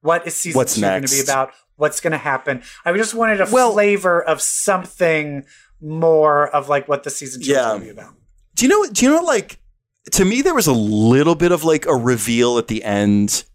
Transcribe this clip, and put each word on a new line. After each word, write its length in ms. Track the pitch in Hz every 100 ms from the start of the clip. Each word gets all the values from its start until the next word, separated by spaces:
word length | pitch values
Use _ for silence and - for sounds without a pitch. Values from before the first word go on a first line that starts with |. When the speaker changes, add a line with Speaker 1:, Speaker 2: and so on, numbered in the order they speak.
Speaker 1:
what 240 | 147 170 170
is 100 | -
season 200 | 175 131
Speaker 2:
What's 180 | 120 113
Speaker 1:
two 60 |
gonna 180 | 101 95
Speaker 2:
next? 140 | 135 -
Speaker 1:
be 40 |
about, 300 | 135 135 135 _ _ _
what's 240 | 151 -
gonna 160 | 170 156
happen. 440 | 151 131 - 127 - -
I 80 | 170 185
just 180 | 220
wanted 260 | 226 226 202
a 80 | 185
Speaker 2:
Well 220 | 247 247
Speaker 1:
flavor 500 | 208 208 196 180 170
of 180 | 170 156
something 1040 | - - - 185 185 - 175 156 147 143 135 _ _ _
more 680 | 151 160 165 156 151 147 147
of, 200 | 147 139
like, 200 | 143 139
what 140 | 143
the 60 | 143
season 320 | - 139 127
two 80 | 127
Speaker 2:
Yeah. 80 | 139
Speaker 1:
is 60 | 117
gonna 120 | 107
be 60 | 110
about. 240 | 104 - _ _ _ _
Speaker 2:
Do 100 | -
you 40 | 254
know, 220 | 415 359
do 140 | 208 254
you 40 |
know, 100 | 311
like, 360 | 339 240 - - _ _ _ _ -
to 120 | -
me, 160 | 190 240
there 120 | 311
was 120 | 302 151
a 60 |
little 640 | 123 107 107 110 131 151
bit 180 | 160 170
of, 100 | 175
like, 200 | 160 156 -
a 80 |
reveal 640 | 135 117 120 113 117 120 120
at 100 | 113
the 140 | 110
end 600 | 107 101 104 104 101 - -